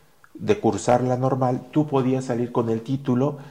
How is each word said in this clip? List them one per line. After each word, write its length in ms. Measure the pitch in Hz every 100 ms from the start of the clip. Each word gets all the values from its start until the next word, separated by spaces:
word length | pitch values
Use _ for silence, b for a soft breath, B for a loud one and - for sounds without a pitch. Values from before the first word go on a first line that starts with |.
| b b _
de 260 | - 104 104
cursar 420 | 113 101 - 123
la 140 | 127 123
normal, 500 | 131 131 127 127 -
tú 160 | 156 151
podías 380 | 139 123 131 127
salir 260 | 117 120
con 180 | 127 117
el 120 | 113
título, 560 | 123 135 131 123 143 143 B